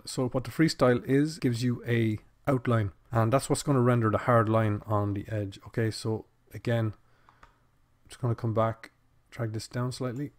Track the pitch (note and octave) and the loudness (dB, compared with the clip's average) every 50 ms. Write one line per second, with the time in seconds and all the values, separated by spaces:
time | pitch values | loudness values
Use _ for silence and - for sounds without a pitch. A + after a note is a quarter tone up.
0 | - - - - C3 B2 - C3 A2 - - - D#3+ D#3+ - - C3+ B2+ B2 B2 | -6 -8 -4 -4 -4 -2 -2 -4 -6 -4 0 2 2 2 2 4 4 4 4 4
1 | - - C3+ C#3 D3 D#3+ D#3+ - - C3 A#2+ A2+ B2 B2 A#2+ - - A#2+ A#2+ A#2 | 2 2 2 2 2 0 -2 -2 -2 -2 0 0 0 -2 -2 -2 -2 -2 0 2
2 | A2+ A2 G#2+ - - _ _ _ - - C#3+ B2+ - B2+ A#2 A2+ G#2 G2 - _ | 2 0 -2 -4 -6 _ _ _ -2 0 0 0 2 2 2 2 0 -2 -6 _
3 | _ - - A#2 A2+ A2+ A#2+ C#3 - - D3 - - D#3 C#3+ B2+ A#2+ B2+ B2 A#2+ | _ -4 0 0 2 2 2 0 0 0 -2 -2 0 2 2 4 4 4 4 4
4 | A2+ A2 G#2 G2 - - B2 A#2 A2 G#2+ A2 A2 A2 G#2+ G#2 G#2 - - G#2+ G#2 | 2 2 0 0 2 4 4 4 4 4 2 2 2 2 0 -2 -4 -2 -2 0
5 | G#2 G2+ G2+ G2+ - - A2+ G#2+ G#2 G2 G2+ - - - - A#2+ A2+ A2 G#2+ - | 0 0 -2 -4 -6 -6 -6 -6 -6 -6 -10 -14 -18 -10 -4 -2 -2 -2 -2 -4
6 | - A#2 A2 G#2+ - _ _ _ _ _ - A2 - B2 A#2 A#2 A2+ A2 G2+ - | -4 -4 -6 -6 -8 _ _ _ _ _ -14 -8 -4 -2 0 0 0 -2 -4 -8
7 | _ _ _ _ _ _ _ _ _ - _ _ _ _ _ _ _ _ _ _ | _ _ _ _ _ _ _ _ _ -20 _ _ _ _ _ _ _ _ _ _
8 | _ - - - - A#2+ A#2 - - A#2 G#2+ A2 A2 A2+ A2 - - - _ _ | _ -20 -12 -6 -4 -4 -2 -2 -2 -2 0 0 0 0 -2 -6 -12 -20 _ _
9 | _ _ _ _ _ _ - - A#2+ A2 A2 A2 - - - B2 B2 B2+ B2 - | _ _ _ _ _ _ -10 -8 -8 -6 -6 -8 -10 -8 -6 -6 -6 -6 -6 -6
10 | C3 B2+ A2+ C3 D3 - - | -8 -8 -6 -8 -10 -10 -12